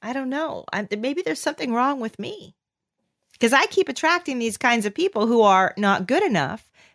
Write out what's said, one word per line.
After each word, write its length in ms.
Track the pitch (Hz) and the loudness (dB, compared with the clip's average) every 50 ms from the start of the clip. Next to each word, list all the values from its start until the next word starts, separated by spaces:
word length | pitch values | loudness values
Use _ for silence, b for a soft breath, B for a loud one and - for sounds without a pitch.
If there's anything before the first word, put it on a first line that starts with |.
I 120 | - 220 247 | -10 -8 -6
don't 160 | 269 262 254 | -6 -4 -4
know. 360 | 269 294 320 302 - 85 - - | -4 -4 -4 -6 -6 -10 -10 -8
I, 160 | - 196 208 190 208 | -6 -6 -4 -4 -6
maybe 240 | 208 220 269 285 349 | -4 -4 -4 -4 -4
there's 200 | 370 - 311 - | -4 -4 -6 -4
something 320 | - 302 285 - 311 247 226 | -4 -4 -4 -4 -4 -2 0
wrong 260 | 240 254 277 285 262 | 0 0 0 0 -2
with 200 | 226 220 - - | -6 -8 -8 -10
me. 360 | 208 - 427 392 - - - _ _ _ _ _ _ _ _ _ _ _ _ _ _ _ _ _ | -12 -12 -12 -14 -16 -20 -20 _ _ _ _ _ _ _ _ _ _ _ _ _ _ _ _ _
'Cause 140 | 240 226 262 | 0 2 4
I 120 | 277 359 | 2 2
keep 200 | - - 392 381 | 2 0 0 0
attracting 520 | - 254 - - 320 349 349 349 302 262 247 | 0 -2 -2 0 0 0 0 -2 -4 -4 -4
these 180 | 233 226 190 | -4 -4 -2
kinds 280 | - - 247 240 233 202 | 0 0 2 2 2 0
of 80 | 208 202 | -2 -2
people 340 | - 359 392 - 214 214 | -2 -2 -2 0 0 0
who 140 | 226 240 226 | 2 4 6
are 320 | 214 202 190 185 190 - - | 6 6 6 6 4 2 0
not 300 | 196 208 196 196 - 185 | 0 2 2 2 2 0
good 160 | 180 254 359 427 | 0 0 2 2
enough. 460 | 349 214 165 139 139 196 214 - _ b b b b | 2 2 0 0 -2 -4 -10 -14 _ b b b b